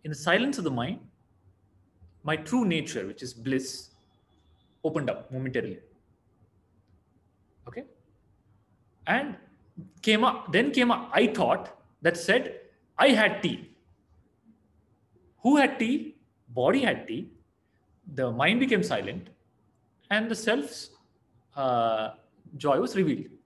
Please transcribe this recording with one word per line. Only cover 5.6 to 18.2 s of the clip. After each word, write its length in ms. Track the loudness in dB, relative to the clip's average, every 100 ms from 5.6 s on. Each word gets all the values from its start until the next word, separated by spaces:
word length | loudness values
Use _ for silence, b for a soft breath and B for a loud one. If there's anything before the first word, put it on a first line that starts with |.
| -6 -10 -18 _ _ _ _ _ _ _ _ _ _ _ _ _ _ _ _ _ -16
Okay? 180 | -16 -16 _ _ _ _ _ _ _ _ _ _ _ -2
And 300 | -2 -2 -12 -18 _ _ -20 -20 -6
came 220 | 0 4
up, 280 | 2 0 0
then 180 | 0 2
came 200 | 2 2
a 200 | 2 0
I 140 | 2 2
thought 500 | 2 2 0 -2 -18 _ _
that 140 | -2 0
said, 440 | 2 2 2 -12 -20 _ _ 4
"I 100 | 6
had 340 | 6 4 2
tea." 280 | -4 -4 -12 _ _ _ _ _ _ _ _ _ _ _ _ _ _ _ _ _
Who 140 | 4 6
had 220 | 4 2
tea? 380 | -2 -2 -4 -16 _ _ _
Body 340 | 0 2 4
had 240 | 2 -2 -6
tea. 240 | -8 -8 -18 _ _ _ _ _ _ -12
The 160 | -4